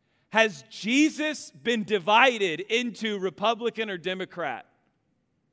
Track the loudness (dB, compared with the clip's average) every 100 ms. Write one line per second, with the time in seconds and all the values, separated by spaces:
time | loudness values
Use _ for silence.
0 | _ _ _ 2 2 0 -16 -8 0 4
1 | 4 2 -4 -4 -12 -6 -2 -2 0 -2
2 | 4 6 6 4 -2 -2 -2 -2 -2 -4
3 | -4 -4 -4 -2 -2 -2 -4 -6 -6 -6
4 | -6 -6 -8 -6 -8 -8 -12 _ _ _
5 | _ _ _ _ _